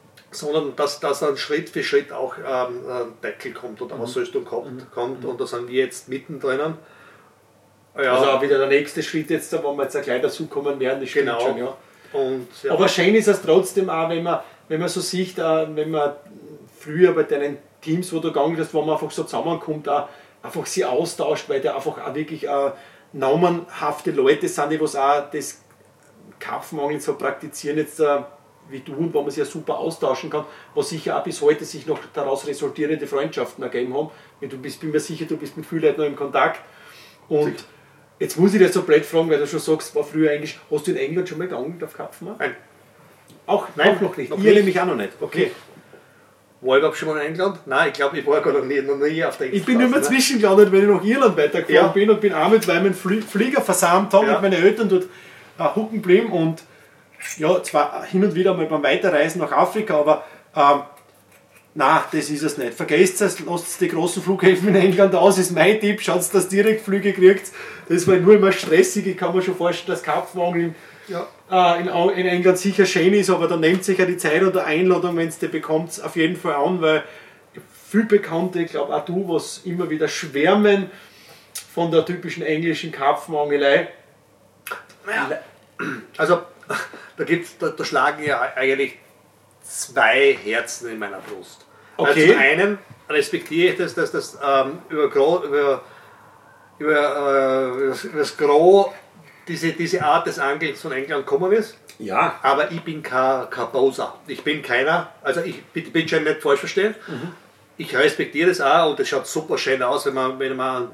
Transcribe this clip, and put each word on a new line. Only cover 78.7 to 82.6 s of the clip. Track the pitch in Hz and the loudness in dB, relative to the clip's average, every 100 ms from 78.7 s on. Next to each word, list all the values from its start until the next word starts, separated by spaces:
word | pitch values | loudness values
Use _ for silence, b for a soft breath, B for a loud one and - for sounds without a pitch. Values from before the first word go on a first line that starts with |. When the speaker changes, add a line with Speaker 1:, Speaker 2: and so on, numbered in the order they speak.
Speaker 2:
glaub | 143 143 | -4 -4
auch | 147 165 | -4 -4
du, | 180 131 | -4 -2
was | 160 - - | -4 -4 -12
immer | 185 175 165 | -8 -6 -4
wieder | 156 151 | -2 -2
schwärmen | - 160 139 165 208 208 196 185 B B B B B B - - | -4 -6 0 2 4 4 2 0 B B B B B B -18 -12
von | - 170 | -4 0
der | 160 | 2
typischen | 160 175 175 170 | 0 -4 -8 -8
englischen | 156 156 | -4 -2